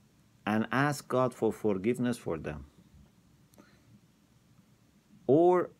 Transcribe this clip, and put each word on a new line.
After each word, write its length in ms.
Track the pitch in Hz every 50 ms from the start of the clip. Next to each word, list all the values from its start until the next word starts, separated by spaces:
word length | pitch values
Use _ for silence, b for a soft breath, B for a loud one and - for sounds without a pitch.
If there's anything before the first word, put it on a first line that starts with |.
| _ _ _ _ _ _ _ _ _
and 200 | 104 107 110 110 -
ask 340 | - 131 143 147 139 - -
God 280 | - 123 127 127 123 -
for 180 | - 117 107
forgiveness 640 | 101 - - 107 98 95 92 120 120 123 120 123 117
for 220 | - - - 85 76
them. 260 | 78 78 76 78 71 - _ - - - - - - - _ _ _ _ _ _ _ _ _ b b b b b b b b - _ _ _ _ _ _ _ _ _ _ _ - _ _ _ _ _ _ _ _ _ _ - - -
Or, 440 | - 131 160 175 180 180 175 - - -